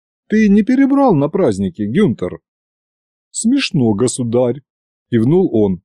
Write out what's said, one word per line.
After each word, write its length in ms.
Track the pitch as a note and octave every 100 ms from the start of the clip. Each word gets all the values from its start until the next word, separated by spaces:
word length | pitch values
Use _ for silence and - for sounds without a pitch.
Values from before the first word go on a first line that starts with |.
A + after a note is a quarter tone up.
| _ _ _
Ты 200 | G#3+ G#3+
не 140 | G3+
перебрал 520 | G#3 B3+ C#4 C#4 C4+ D#3+
на 120 | C#3+
празднике, 580 | F#3+ D#3+ G2 G2 E2+ G#2
Гюнтер?» 540 | C#3+ G3 G#2+ F2+ E2 _ _ _ _ _ _ _ _ _
«Смешно, 600 | - A3+ C#4 - D#3+ A#2
государь», 680 | G2+ B2 - A#2+ A#2+ B2 C3+ - _ _ _ _
кивнул 400 | A#2+ A#2+ F3 E3+
он, 300 | A#2 G2+ F2+